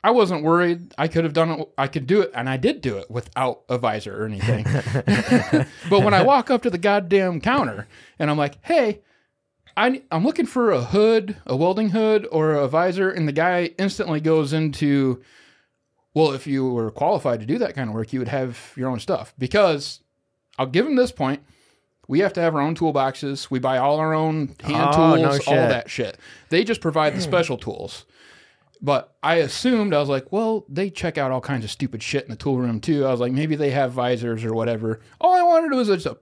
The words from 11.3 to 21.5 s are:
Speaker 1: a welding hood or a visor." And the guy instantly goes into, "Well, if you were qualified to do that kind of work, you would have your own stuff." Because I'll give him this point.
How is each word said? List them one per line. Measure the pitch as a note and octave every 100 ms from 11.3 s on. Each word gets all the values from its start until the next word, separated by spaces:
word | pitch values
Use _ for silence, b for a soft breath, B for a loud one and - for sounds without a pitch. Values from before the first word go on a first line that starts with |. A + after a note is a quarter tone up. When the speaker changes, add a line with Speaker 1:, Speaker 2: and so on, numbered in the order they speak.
| - -
Speaker 1:
a | B2+
welding | E3+ F#3+ A3
hood | G#3 A3 G#3+ G#3
or | D#3 D#3
a | D3 C3+
visor." | D#3 F3+ F3+ F#3+
And | F3+ D#3
the |
guy | D3 E3+ F3+ E3+ -
instantly | G3 - F3+ D#3
goes | D#3 D#3+ C#3+
into, | D#3+ D#3 C3+ D3 C#3 C3+ B2 b b b b b _ _ _ _ D3+
"Well, | D#3
if | C3+ D3
you | C3+ C3
were | A#2+ A2+
qualified | - D#3 G3 C#3+ A#2
to | A2
do | G3+
that | A#3+ C#3+
kind | B2
of | G#2+
work, | A2
you | C3+
would | A#2
have | C#3 C3 A#2 - -
your | B2+
own | B2
stuff." | A2 F3+ - -
Because | B2+ G#3 F#3+ D3+ - - _ _ _ _ _ -
I'll | C3
give | D3 C4+
him | C4
this | B3
point. | - C3+ C#3+ _